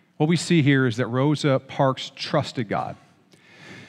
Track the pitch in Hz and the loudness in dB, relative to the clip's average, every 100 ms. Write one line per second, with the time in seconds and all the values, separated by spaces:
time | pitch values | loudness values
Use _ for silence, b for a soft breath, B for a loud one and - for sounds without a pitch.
0 | b b 151 175 - 175 139 139 131 120 | b b 0 0 2 4 4 4 2 0
1 | 113 127 139 147 151 135 - - 139 131 | -2 0 0 0 0 0 -2 0 0 0
2 | - - - 156 120 - 107 85 58 - | -6 -12 -4 -4 -4 -6 -6 -4 -6 -12
3 | _ _ _ B B B B B | _ _ _ B B B B B